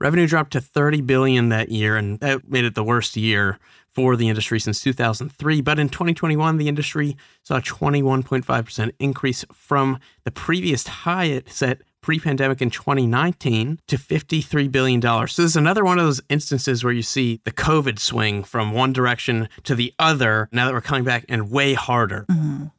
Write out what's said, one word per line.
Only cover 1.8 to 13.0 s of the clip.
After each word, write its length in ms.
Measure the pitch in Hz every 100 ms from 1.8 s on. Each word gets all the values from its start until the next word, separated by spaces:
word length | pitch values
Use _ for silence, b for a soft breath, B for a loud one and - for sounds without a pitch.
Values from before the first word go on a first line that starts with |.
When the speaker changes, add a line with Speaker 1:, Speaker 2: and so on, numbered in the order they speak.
| 107 110
Speaker 1:
and 220 | 104 107
that 280 | 143 135 -
made 160 | 131
it 100 | 120
the 100 | 113
worst 320 | 107 120 - 110
year 420 | 110 104 98 98 b b b
for 280 | - 127 120
the 120 | 113
industry 320 | 110 - 113
since 220 | 110 104
two 100 | 135
thousand 380 | 127 117 110 143
three. 300 | - 147 151
But 160 | 135 151
in 100 | 139
twenty 240 | - 170
twenty-one, 460 | 160 165 151 160 160
the 100 | 147
industry 480 | 147 147 156 147 143 B B
saw 140 | - 131
a 60 |
twenty-one 600 | - - 147 143 135 131
point 220 | 127 131
five 220 | 127 120 110
percent 280 | - 113 -
increase 480 | 139 127 135 123 -
from 480 | - - 143 135 131 b b
the 60 | 120
previous 560 | - - 180 180 127 -
high 380 | - 170 185
it 260 | 165 131 -
set 300 | - 127 131 _ _
pre-pandemic 600 | - 160 160 135 135 131
in 100 | 123
twenty 360 | - - 139